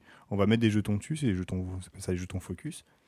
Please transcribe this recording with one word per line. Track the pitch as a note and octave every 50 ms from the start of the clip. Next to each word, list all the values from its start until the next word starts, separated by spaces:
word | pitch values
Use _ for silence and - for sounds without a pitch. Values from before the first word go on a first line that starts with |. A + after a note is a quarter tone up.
| _ - - - - _
On | G2+ G2
va | G2 G#2
mettre | A2+ A#2
des | A2+ A2
jetons | G#2 G#2+ G2 - G#2
dessus, | G2+ - - D#3 D3
c'est | C#3+ A#2
des | F#2
jetons, | F#2 F2+ - F#2+ F#2 F#2 F2+
on | F#2 F#2 F2+
appelle | - - F#2+
ça | - - F#2
des | F2
jetons | F#2 F#2 F#2 F#2
focus. | - - F2+ - - D3+ - - - _ _ _ _